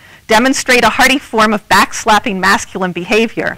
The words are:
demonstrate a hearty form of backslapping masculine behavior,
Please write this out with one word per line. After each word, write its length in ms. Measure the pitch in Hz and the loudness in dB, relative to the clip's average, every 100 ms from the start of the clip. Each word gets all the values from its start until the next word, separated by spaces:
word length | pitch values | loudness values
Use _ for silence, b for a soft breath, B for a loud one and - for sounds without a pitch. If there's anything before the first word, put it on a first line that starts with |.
| B B B | B B B
demonstrate 580 | 220 262 - - 247 | 0 2 -2 0 2
a 60 | 226 | 2
hearty 280 | - 254 262 | 2 0 0
form 360 | - 220 214 | -2 0 0
of 120 | 208 - | 0 0
backslapping 680 | 190 - - 226 208 247 190 | 0 0 -2 0 0 0 -2
masculine 560 | 185 220 - 185 180 | 0 0 -2 -6 -6
behavior, 640 | 175 175 214 226 - - | -6 -2 -2 -2 -4 -6